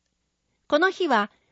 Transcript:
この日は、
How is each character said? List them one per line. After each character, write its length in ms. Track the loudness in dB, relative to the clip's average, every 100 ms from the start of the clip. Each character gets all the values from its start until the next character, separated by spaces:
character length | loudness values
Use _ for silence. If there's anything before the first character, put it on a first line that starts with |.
| _ _ _ _ _ _ -4
こ 120 | 0
の 120 | 0
日 160 | 0 -2
は、 240 | -2 -2 _ _